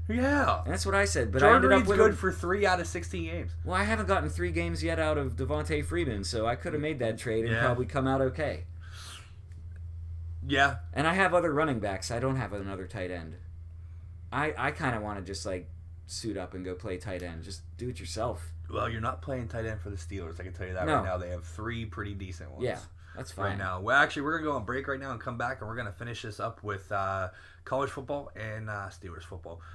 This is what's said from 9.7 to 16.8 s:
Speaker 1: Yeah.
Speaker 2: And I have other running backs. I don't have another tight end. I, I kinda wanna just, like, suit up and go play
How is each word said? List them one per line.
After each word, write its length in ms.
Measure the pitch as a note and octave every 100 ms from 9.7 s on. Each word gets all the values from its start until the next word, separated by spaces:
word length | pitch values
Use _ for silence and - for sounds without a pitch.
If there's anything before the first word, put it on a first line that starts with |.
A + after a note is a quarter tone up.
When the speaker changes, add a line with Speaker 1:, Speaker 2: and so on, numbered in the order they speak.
| - - - - - - - C3+
Speaker 1:
Yeah. 300 | C#3 C#3 - -
Speaker 2:
And 140 | C3 D#3
I 80 |
have 200 | F#3+ F3+
other 180 | F3 E3+
running 280 | C#3+ D#3+ A2+
backs. 300 | G2+ F#2+ -
I 80 | A#2
don't 180 | C3 B2+
have 160 | G2+
another 340 | G2+ G2 F#2+ F2+
tight 240 | G2+ F2+
end. 260 | F2 D#2+ F2+ - - - - - - - - -
I, 220 | C3 D3+ A#2
I 140 | C#3
kinda 300 | - C3+ A2
wanna 220 | G#2 G2+
just, 220 | F2+ F#2+
like, 240 | G2+ F2+ - - - - -
suit 300 | - A2+ F#2+
up 180 | F2+
and 100 | F#2
go 100 | F#2
play 220 | F2+